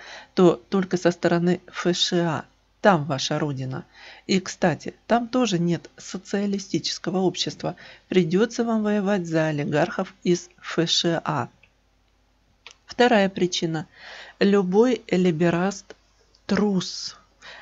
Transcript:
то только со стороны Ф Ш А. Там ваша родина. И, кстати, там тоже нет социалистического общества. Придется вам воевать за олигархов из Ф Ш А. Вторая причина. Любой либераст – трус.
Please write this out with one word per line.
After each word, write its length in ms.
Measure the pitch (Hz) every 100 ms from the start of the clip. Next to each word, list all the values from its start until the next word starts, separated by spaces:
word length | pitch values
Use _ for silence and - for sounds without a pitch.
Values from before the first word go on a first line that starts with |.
| - - -
то 280 | - 175 - -
только 300 | 196 185 180
со 120 | 170
стороны 500 | - 170 170 175 175 -
Ф 280 | - 175 180
Ш 200 | - 175
А. 260 | 170 139 - _ _ _
Там 220 | 214 160
ваша 340 | 147 131 - 151
родина. 460 | 151 131 131 131 - - - - -
И, 140 | 190
кстати, 540 | 185 - 180 143 - - -
там 220 | 233 233
тоже 300 | 254 233 170
нет 320 | 170 160 - -
социалистического 1200 | - 190 - 202 202 196 - 160 - - 170 180
общества. 580 | 185 180 - - 156 - - - _
Придется 560 | 185 160 180 233 -
вам 180 | 233 220
воевать 440 | 208 208 196 208 170
за 220 | 160 156
олигархов 680 | 147 143 147 175 - 185 -
из 240 | 180 175 - _
Ф 260 | - - 170
Ш 320 | - 170 165
А. 280 | 156 147 - _ _ _ _ _ _ _ _ _ _ _ - - -
Вторая 420 | - 240 220 196
причина. 580 | 196 180 - 165 160 - - - - - -
Любой 640 | 196 202 180 196 254 240 -
либераст – 840 | 185 180 156 170 170 190 202 - - _ _ _ _ -
трус. 680 | 196 208 185 - - - - _ _ - -